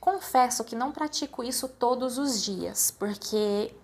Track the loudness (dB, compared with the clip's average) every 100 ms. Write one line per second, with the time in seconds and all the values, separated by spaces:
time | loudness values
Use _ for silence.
0 | 0 0 2 4 4 2 -4 -4 -4 -2
1 | -4 -2 -6 -6 -4 -4 -4 0 2 2
2 | 0 0 0 0 -2 -4 -4 0 0 0
3 | -4 -4 -2 0 2 2 -2 -6